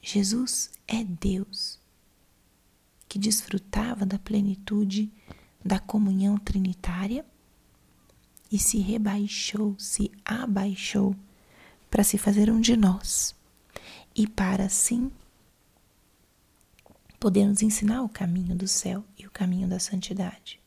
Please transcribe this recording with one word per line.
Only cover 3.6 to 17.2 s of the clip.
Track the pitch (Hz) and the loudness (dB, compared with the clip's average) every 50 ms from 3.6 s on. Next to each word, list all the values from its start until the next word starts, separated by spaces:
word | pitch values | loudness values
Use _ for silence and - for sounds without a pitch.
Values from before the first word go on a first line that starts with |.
| - - - 208 214 240 247 214 196 | -6 -2 -2 -2 -2 -2 -2 -2 -2
da | 190 196 196 | -2 -2 -4
plenitude | - - 214 208 202 202 190 196 196 - 214 208 214 196 190 208 214 214 - - _ - - - - _ _ _ - | -4 -2 0 0 2 0 -2 -4 -6 -2 0 0 0 0 0 -2 -2 -4 -6 -14 _ -20 -20 -20 -20 _ _ _ -2
da | 185 190 190 | 0 0 0
comunhão | - - - 214 214 196 190 190 190 202 208 208 | -2 -2 0 2 2 2 2 2 2 2 2 0
trinitária | 202 - - 196 190 185 180 - - - 175 180 190 202 233 269 320 _ _ _ _ _ _ _ _ _ _ _ _ _ _ _ _ _ _ _ _ _ _ - _ - | 0 0 0 0 0 0 -2 -4 -4 -4 -2 -2 -2 -2 -4 -6 -6 _ _ _ _ _ _ _ _ _ _ _ _ _ _ _ _ _ _ _ _ _ _ -20 _ -4
e | 220 202 | -2 0
se | - - - 214 | 0 2 2 0
rebaixou, | 196 185 214 233 214 208 196 208 208 202 208 - - - - 208 214 214 202 196 | 0 0 0 0 0 0 0 0 -2 -4 -4 -6 -6 -6 -4 -2 -2 -2 -2 -4
se | - - - - 208 - - - - | -8 -8 -4 -2 -2 -4 -4 -8 -8
abaixou | - 214 240 254 247 202 196 196 208 196 190 - - - 208 196 196 196 - - - - _ _ _ - - - - - _ _ _ | -6 -6 -4 -2 -2 -2 0 0 -2 -4 -4 -6 -2 0 2 2 2 0 -2 -8 -20 -20 _ _ _ -20 -20 -20 -20 -20 _ _ _
para | - - | 2 2
se | 202 - - 202 | 2 4 2 0
fazer | - 208 202 208 208 214 | 2 2 4 6 6 4
um | 226 226 | 4 4
de | 226 226 240 226 | 4 4 6 6
nós | 208 190 185 196 - - - - - - - _ _ _ _ _ _ _ _ - - - - - - _ _ | 6 6 6 4 -2 -4 -2 -2 -2 -2 -6 _ _ _ _ _ _ _ _ -18 -18 -18 -20 -20 -20 _ _
e | - 214 | 0 0
para | 214 - - 196 185 190 190 196 | 0 2 0 0 2 2 0 0
assim | 196 - - - - 233 240 247 269 - - - _ _ _ _ _ _ _ _ _ _ _ _ _ _ _ _ _ _ _ _ _ _ _ _ _ _ _ _ _ _ _ _ - - _ _ _ - | 0 0 0 0 2 0 0 -2 -4 -6 -10 -20 _ _ _ _ _ _ _ _ _ _ _ _ _ _ _ _ _ _ _ _ _ _ _ _ _ _ _ _ _ _ _ _ -20 -20 _ _ _ -16
poder | _ | _